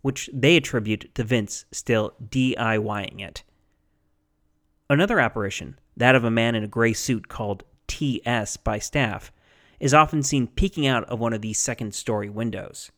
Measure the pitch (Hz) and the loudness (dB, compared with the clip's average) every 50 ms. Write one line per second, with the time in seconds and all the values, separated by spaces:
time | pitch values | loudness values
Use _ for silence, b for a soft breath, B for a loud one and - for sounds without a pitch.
0 | - 135 135 - - - 135 131 117 147 175 160 139 - - 123 104 107 107 104 | -2 -2 -2 -2 -10 -10 -4 2 4 6 6 6 4 2 -2 -2 0 0 -2 -2
1 | - - _ - 117 107 127 117 104 101 - - - _ - - - - 117 110 | -4 -10 _ -6 0 2 2 0 0 -2 -8 -12 -12 _ -14 -10 -2 0 2 2
2 | 107 - - _ 117 104 - 135 131 131 - - 117 113 110 107 104 107 104 104 | 2 -2 -6 _ -16 -4 0 2 2 2 0 0 0 0 0 0 0 -2 -4 -6
3 | 98 - - - 101 90 - - - _ _ _ _ _ _ _ _ _ _ _ | -6 -8 -10 -12 -14 -14 -14 -16 -18 _ _ _ _ _ _ _ _ _ _ _
4 | _ _ _ _ _ _ _ _ _ _ _ _ _ _ _ _ _ _ 143 147 | _ _ _ _ _ _ _ _ _ _ _ _ _ _ _ _ _ _ 2 2
5 | 185 208 240 180 127 110 - 113 101 101 - - 80 71 - _ _ _ _ - | 4 4 4 2 2 2 0 -2 -4 -4 -4 -8 -10 -12 -16 _ _ _ _ 2
6 | 120 127 131 131 117 117 113 117 113 117 117 110 104 101 - 113 113 117 110 - | 4 6 6 6 4 4 2 2 2 2 0 0 -4 -2 0 2 2 2 2 0
7 | - - 123 107 - _ - - 110 101 101 95 - _ _ _ _ - - - | -2 -2 -2 -2 -4 _ -10 -6 -4 -4 -4 -6 -8 _ _ _ _ -10 -6 -2
8 | 156 139 123 - - 117 120 117 104 - - - _ - 107 107 - - - 147 | -2 -2 -2 -2 -2 -2 -2 -2 -2 -4 -8 -6 _ -4 -4 -4 -6 -4 -2 0
9 | 127 110 98 - - - b b b b b b b b b b - 135 139 151 | 0 0 -2 -8 -12 -16 b b b b b b b b b b 0 4 6 6
10 | 156 151 - 151 139 - 147 135 123 - _ - 190 196 - 160 147 135 131 117 | 6 6 2 -2 0 2 0 0 0 0 _ 0 0 0 0 0 0 2 2 0
11 | - - 123 110 117 117 113 107 107 110 107 - - - 120 - 117 104 - - | 0 -2 -4 -2 -2 -2 -2 -2 -4 -4 -4 -4 -4 -4 -4 -6 -6 -8 -8 -8
12 | - - 110 104 104 101 104 110 117 113 104 95 - - - - - - _ | -4 -2 -2 -2 -2 -6 -6 -4 -4 -4 -4 -6 -12 -12 -16 -18 -20 -20 _